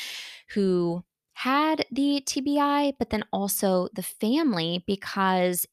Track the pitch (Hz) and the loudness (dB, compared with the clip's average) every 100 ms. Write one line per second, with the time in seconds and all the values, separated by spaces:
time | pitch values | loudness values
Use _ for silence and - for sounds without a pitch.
0 | - - - - - - 196 180 170 170 | -10 -12 -14 -18 -8 0 2 2 0 -2
1 | - _ _ - 254 269 311 311 - 247 | -8 _ _ -6 0 2 2 0 -2 0
2 | 285 285 277 - 277 285 285 285 285 269 | 0 0 -2 -4 0 2 2 2 0 -2
3 | 233 214 - 190 202 - 202 185 180 - | -2 -2 -4 -4 -2 0 2 2 0 -6
4 | 180 - 214 277 320 180 165 175 - 196 | -10 -4 0 2 2 0 0 -2 -2 -4
5 | - - 190 185 180 180 - | -4 -2 2 4 2 0 -4